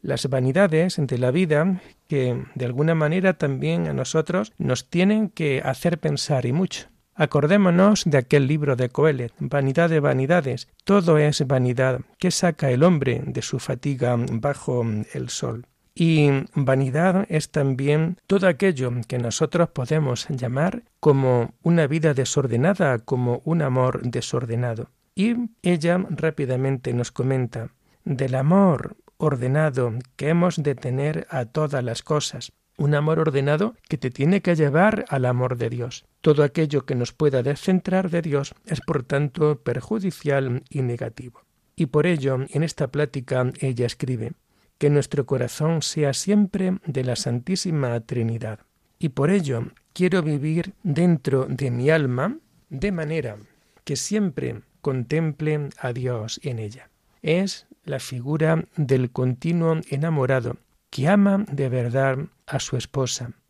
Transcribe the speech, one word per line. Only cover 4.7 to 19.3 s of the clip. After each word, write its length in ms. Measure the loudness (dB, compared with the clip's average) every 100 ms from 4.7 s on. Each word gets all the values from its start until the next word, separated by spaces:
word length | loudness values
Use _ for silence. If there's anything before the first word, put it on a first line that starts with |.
| -2 -2
tienen 400 | 0 2 2 0
que 320 | -2 -2 0
hacer 340 | -2 -2 -2 0
pensar 480 | -2 -2 0 0 0
y 60 |
mucho. 360 | 0 -2 -4 -14 _ _ -2
Acordémonos 880 | 0 2 4 4 4 6 6 4 4
de 120 | 2
aquel 300 | 4 4 4
libro 300 | 2 0 0
de 100 | 0
Coelet, 460 | 2 2 2 -4 _
Vanidad 500 | -2 0 0 2 2
de 100 | 4
vanidades, 680 | 2 2 2 2 0 -6 -8 _ 2
todo 320 | 2 6 4
es 280 | 4 2 2
vanidad, 540 | 2 2 2 0 0 -6 _
¿qué 140 | -2
saca 400 | 2 0 2 0
el 120 | 4
hombre 380 | 6 4 2 -2 -4
de 160 | -6
su 180 | -4 -6
fatiga 580 | -4 -4 -4 0 0 0
bajo 680 | 0 -2 -4 -4 -4 -2 -2 -4 -6
el 140 | -8 -8
sol? 400 | -6 -6 -8 -12 _ _
Y 360 | 0 2 4 4 2 -2 -2
vanidad 720 | 0 2 2 0 2 2 0
es 240 | -4 -2
también 680 | -2 0 0 0 2 0 -4 _
todo 220 | 2 2
aquello 460 | 2 0 0 -2 -4 -4
que 120 | -4
nosotros 500 | -4